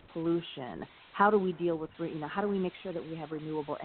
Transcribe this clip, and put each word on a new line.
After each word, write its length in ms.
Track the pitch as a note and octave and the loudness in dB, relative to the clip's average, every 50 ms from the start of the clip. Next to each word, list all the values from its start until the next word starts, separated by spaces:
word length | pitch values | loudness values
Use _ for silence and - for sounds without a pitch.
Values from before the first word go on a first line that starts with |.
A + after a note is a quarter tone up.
| - - | -8 -8
pollution, 720 | - E3+ D#3+ E3+ E3+ F3 E3 - - D3 C3 A#2 E2+ - - - - - - - | -6 -2 2 2 2 2 0 -4 -8 -8 -8 -8 -6 -8 -8 -10 -12 -18 -20 -4
how 180 | - - G3+ G#3 | 2 6 6 8
do 80 | G#3+ | 8
we 160 | G3+ F#3+ F#3 | 6 4 2
deal 240 | F3 D#3 E3+ F3 E3 | 0 0 2 0 2
with, 140 | D#3 D#3 D#3+ - - | 0 -2 -6 -6 -6
re-, 140 | E3 D#3 | -6 -4
you 80 | - D#3 | -4 -4
know, 80 | D3+ C#3 | -6 -4
how 120 | - G3+ | -2 0
do 60 | G#3 | 0
we 140 | G#3 G3+ F#3+ | 2 2 2
make 140 | F#3 F3+ - - | 0 0 -2 -4
sure 120 | - F#3+ | -8 -6
that 120 | E3 E3+ - | -6 -6 -6
we 120 | D#3+ E3 | -6 -8
have 160 | E3 D#3 D3+ | -8 -8 -6
renewable 440 | D#3+ D3+ D3+ D#3 D#3 D#3 C#3+ D3 C#3+ - | -6 -6 -6 -4 -4 -4 -4 -4 -4 -4